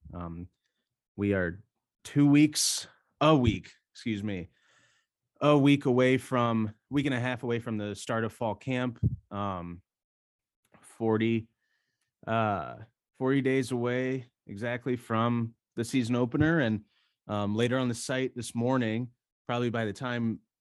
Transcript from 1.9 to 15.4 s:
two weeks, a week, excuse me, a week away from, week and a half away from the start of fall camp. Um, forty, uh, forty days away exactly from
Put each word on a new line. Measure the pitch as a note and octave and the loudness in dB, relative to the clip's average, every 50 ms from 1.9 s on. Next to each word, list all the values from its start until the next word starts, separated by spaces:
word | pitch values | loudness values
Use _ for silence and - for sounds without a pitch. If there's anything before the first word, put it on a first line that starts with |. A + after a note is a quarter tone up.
| _ _ - | _ _ -14
two | - - C#3+ C#3+ | -2 2 4 6
weeks, | C#3+ C#3+ D3 D3+ D3+ D3+ - - - - - - - _ _ _ _ _ - | 6 8 8 6 4 4 0 -2 0 -2 -4 -8 -12 _ _ _ _ _ 2
a | D3 D#3 D#3+ | 4 4 6
week, | C3+ A#2+ A2 F#2+ F2 - - - _ _ _ _ | 6 4 2 0 0 -8 -14 -20 _ _ _ _
excuse | - - A#2+ G#2+ G2+ G2+ | -10 -6 -6 -4 -4 -4
me, | G#2 G2 F2+ E2+ - _ _ _ _ _ _ _ _ _ _ _ _ _ _ _ _ _ - | -6 -6 -6 -8 -10 _ _ _ _ _ _ _ _ _ _ _ _ _ _ _ _ _ 0
a | - D3 D3 | 2 4 4
week | C#3+ C3+ C#3+ C#3+ C#3 C#3 | 6 6 6 6 4 4
away | C#3 B2 B2+ B2+ B2+ C3 B2 | 2 4 4 4 4 4 2
from, | - - C3 B2 A#2+ A#2 A2+ A2 A2 G#2 - _ _ - | 0 -2 0 0 2 2 2 0 -2 -2 -6 _ _ -4
week | C3 D3 C3+ | -4 -2 -2
and | C#3+ C3 | 0 -2
a | A#2+ | -2
half | A#2+ B2+ B2+ A#2 | -2 -4 -4 -6
away | C3 A#2+ A#2 | -4 -4 -4
from | A#2 A#2 A#2+ A2 G#2+ | -4 -4 -4 -6 -6
the | G#2 G#2 G2+ | -6 -6 -8
start | - - - A#2 A2+ A2+ | -10 -6 -4 -2 -2 -2
of | A2+ | -4
fall | - - A#2+ A2 G2+ | -4 -6 -6 -6 -6
camp. | - - C3 B2+ B2+ B2+ B2 A#2 - - - - - _ - | -6 -6 -4 -4 -2 -2 -4 -4 -2 -2 -2 -4 -4 _ -12
Um, | G2+ G2+ G2+ G2+ F#2+ F2+ F2 F2 F2 F#2+ _ _ _ _ _ _ _ _ _ _ _ _ _ _ _ _ _ _ _ - _ - - - | -8 -6 -6 -4 -6 -6 -8 -10 -12 -14 _ _ _ _ _ _ _ _ _ _ _ _ _ _ _ _ _ _ _ -20 _ -20 -10 -4
forty, | A2+ A2+ A2 G#2+ A2+ A#2 A2+ A2+ A2+ _ _ _ _ _ _ _ _ _ _ _ _ _ _ _ - | 0 2 2 2 2 2 0 0 -2 _ _ _ _ _ _ _ _ _ _ _ _ _ _ _ -6
uh, | - A2+ A2+ A2 G#2+ G2+ F2 C#2+ B1 A#1+ A1+ A2 _ _ _ _ _ _ - | -2 0 0 0 0 -2 -4 -6 -8 -12 -16 -18 _ _ _ _ _ _ -4
forty | C3 C3 C#3 C#3 | -2 0 0 2
days | C3 C3 C3 C3+ B2+ A#2 | 2 2 0 0 0 -2
away | B2+ A#2+ A#2+ B2 B2 B2+ B2+ B2+ C3+ C3 A#2+ _ _ _ _ | -2 -2 -2 -2 -2 -2 -2 -4 -4 -6 -8 _ _ _ _
exactly | - G2+ G2 A#2 A#2+ B2 A#2+ - C3+ A#2+ | -16 -12 -8 -6 -6 -6 -6 -4 -4 -4
from | A#2+ - - A2+ A2 A#2 A#2+ A#2+ A#2+ | -4 -2 -2 0 2 2 2 2 0